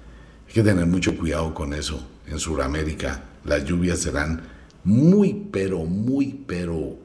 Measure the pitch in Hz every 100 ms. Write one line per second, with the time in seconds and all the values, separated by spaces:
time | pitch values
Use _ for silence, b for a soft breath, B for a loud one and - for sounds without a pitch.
0 | B B B B B - 107 95 85 92
1 | 98 82 82 73 80 76 73 76 73 76
2 | 65 - - 73 80 73 65 76 78 78
3 | 67 69 - - - 73 69 87 90 82
4 | 76 69 76 80 B B B - 90 113
5 | 156 202 196 - - 98 95 90 80 95
6 | 117 139 135 - - 87 87 82 71 -